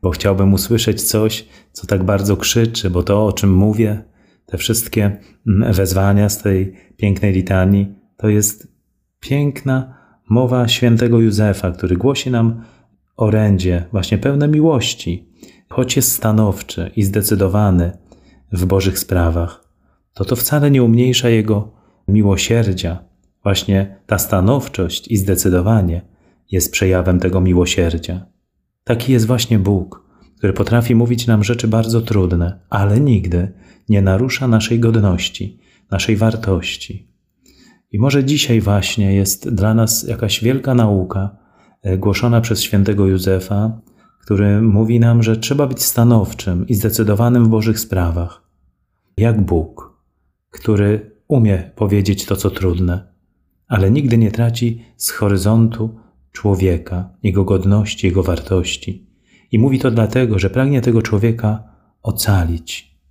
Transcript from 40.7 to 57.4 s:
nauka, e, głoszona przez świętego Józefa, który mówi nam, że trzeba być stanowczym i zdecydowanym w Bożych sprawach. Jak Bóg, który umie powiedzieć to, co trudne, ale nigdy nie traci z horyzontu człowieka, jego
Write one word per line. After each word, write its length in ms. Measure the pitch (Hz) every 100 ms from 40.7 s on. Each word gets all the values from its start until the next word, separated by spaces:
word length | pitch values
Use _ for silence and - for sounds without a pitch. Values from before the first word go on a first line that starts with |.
| 123
nauka, 640 | 110 98 90 98 98 - _ _ _ _
e, 160 | 98 92
głoszona 440 | 98 92 120 117
przez 200 | 117 113
świętego 460 | - 101 101 101 98
Józefa, 760 | 95 92 95 - 101 110 113 _ _ _ _
który 400 | - 98 101 101
mówi 380 | 113 101 113 120
nam, 240 | 117 117
że 140 | 110 110
trzeba 300 | - 139 127
być 160 | 127
stanowczym 840 | - - 117 117 95 - - 87 -
i 60 |
zdecydowanym 720 | 107 107 92 104 104 117 123 117
w 40 |
Bożych 300 | 110 110 110
sprawach. 640 | - 92 87 85 85 - _ _ _ _ _ _ _ -
Jak 240 | 113 110
Bóg, 600 | 92 85 80 - - _ _ _ _ _ _
który 600 | - - 104 101 107 - _ _
umie 440 | 143 110 95 87 -
powiedzieć 500 | 104 101 95 95 -
to, 100 | 95
co 140 | 101
trudne, 640 | - 95 87 90 87 - _ _ _ _ _ _
ale 240 | 107 98
nigdy 260 | 131 139 113
nie 140 | 110
traci 540 | 107 120 117 120 117 - _
z 120 | -
horyzontu 840 | - 104 98 98 113 113 117 113 113 _ _ _
człowieka, 800 | - 104 95 92 85 - 90 92 _
jego 200 | 104 92